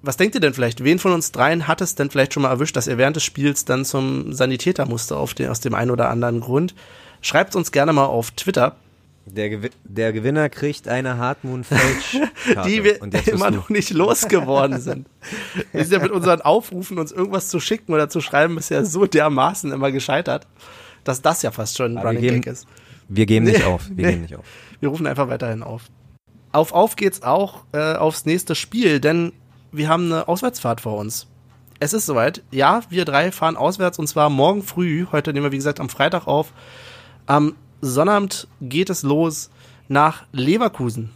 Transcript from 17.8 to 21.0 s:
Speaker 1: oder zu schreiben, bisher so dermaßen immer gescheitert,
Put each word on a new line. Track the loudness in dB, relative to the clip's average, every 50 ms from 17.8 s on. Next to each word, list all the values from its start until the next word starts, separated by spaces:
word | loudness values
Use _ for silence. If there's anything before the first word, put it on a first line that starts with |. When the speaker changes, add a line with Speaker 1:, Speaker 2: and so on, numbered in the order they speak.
| -2 0
Speaker 1:
oder | 0 0 0 0
zu | -2 -6
schreiben, | -4 0 2 2 2 2 0
bisher | -4 -4 -2 0 0 0
so | 0 2 2 2
dermaßen | 4 4 4 4 4 2 2 2 2 0 -2 -6 -6
immer | -4 -2 -2 -2
gescheitert, | -2 -2 -2 0 -2 -2 0 -2 -4 -6 -8 _ _ _ -20 -20 -20 -20 -20 -20 -20 _